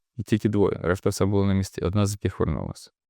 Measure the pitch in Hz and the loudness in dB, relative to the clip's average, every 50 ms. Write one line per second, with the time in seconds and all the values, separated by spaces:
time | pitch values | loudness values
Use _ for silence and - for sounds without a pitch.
0 | _ _ _ - 107 - 117 107 - 110 104 104 98 - - - - 80 90 98 | _ _ _ -10 -4 0 0 0 2 2 2 2 2 2 0 0 -2 -2 -2 0
1 | - 107 98 - 107 98 104 98 98 98 95 98 98 - - - - 90 92 104 | 0 -2 0 0 0 2 2 2 2 2 2 0 0 -2 -4 -4 -2 0 0 2
2 | 104 101 104 - - - - - - - 78 53 50 50 - - - - _ _ | 0 0 0 -2 -4 -4 -2 -2 -2 -2 -2 -4 -4 -8 -10 -12 -18 -20 _ _
3 | _ | _